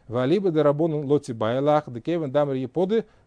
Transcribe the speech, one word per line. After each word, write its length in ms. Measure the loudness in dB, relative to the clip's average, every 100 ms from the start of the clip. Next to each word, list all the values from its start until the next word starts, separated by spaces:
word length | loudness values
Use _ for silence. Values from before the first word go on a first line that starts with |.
| -6
Валиба 420 | -2 0 2 2
де 120 | 2
рабонун 420 | 2 2 0 -2 0
лоти 260 | 0 0
байлах, 520 | -4 -2 0 2 2 0
де 140 | -8
кевен 300 | -6 -4 -2
дамер 240 | 0 0 -2
еподы, 500 | -4 -2 0 -2 -4 _